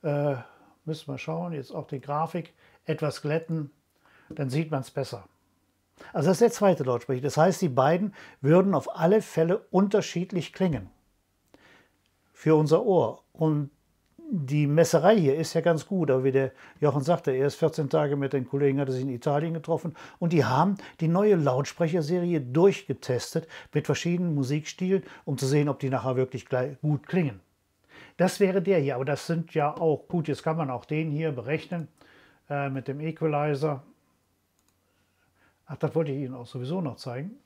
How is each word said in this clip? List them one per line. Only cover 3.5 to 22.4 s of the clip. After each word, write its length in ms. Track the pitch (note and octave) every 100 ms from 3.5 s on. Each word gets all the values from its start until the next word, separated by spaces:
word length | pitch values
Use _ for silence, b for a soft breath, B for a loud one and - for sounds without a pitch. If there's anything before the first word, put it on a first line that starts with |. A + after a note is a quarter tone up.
| E3 C#3+ _ _ _ B B B
dann 220 | - C3+
sieht 200 | C3+ D#3
man's 220 | D3+ B2+
besser. 340 | - C3 A2+ G2 _ _ _ _ _ _ _ B
Also 160 | - D3
das 80 | F3+
ist 40 |
der 100 | A#3
zweite 320 | A3+ G3+ F3
Lautsprecher. 400 | B2+ A#2+ - B2+
Das 140 | C#3 -
heißt, 260 | E3+ F3+
die 60 | F3
beiden 460 | B2+ C3+ F3 G3+ B B B
würden 340 | C3+ E3+ G3
auf 220 | D#3 - -
alle 260 | E3 G#3
Fälle 360 | - - E3 G3 -
unterschiedlich 840 | F3+ G3+ G3+ - E3+ F3+ F#3 D3+
klingen. 380 | - F#3+ C3+ F#2+ _ _ _ _ _ _ b b b b b b b b
Für 240 | _ D#3 D#3
unser 280 | D#3 D#3+
Ohr. 380 | A#3 F3+ A2+ - _
Und 380 | - D#3+ D3 C#3+ _ _ _ _ _ E4
die 380 | G#3 C3+ D3 D3
Messerei 500 | D3 E3 E3 D#3+ A3
hier 200 | D3 C#3
ist 180 | E3+
ja 60 | E3+
ganz 260 | E3 D#3+ -
gut, 240 | F#3+ D3+
aber 140 | C3
wie 80 | C3+
der 180 | C3+ C3+ - B B
Jochen 220 | D3 C#3+
sagte, 280 | C#3 F3 -
er 160 | C3 C#3
ist 80 |
vierzehn 340 | - D#3+ D#3+ C#3+
Tage 280 | D#3+ D3+ C#3+
mit 160 | C#3
den 160 | C#3 B2+
Kollegen, 320 | C#3 C#3+ C3+
hat 80 | C3+
er 60 |
sich 80 | B2+
in 60 | C3+
Italien 440 | A#2+ D3+ C#3+ E3
getroffen 400 | E3 D3+ E3 F3 - B B
und 140 | F3
die 120 | E3
haben 320 | A#2 B2+ F3 G3 B -
die 80 | D#3+
neue 300 | E3+ G#3+ F#3+
Lautsprecherserie 1040 | C#3 B2+ C#3+ - E3+ F3 D3 F3+ F3 E3+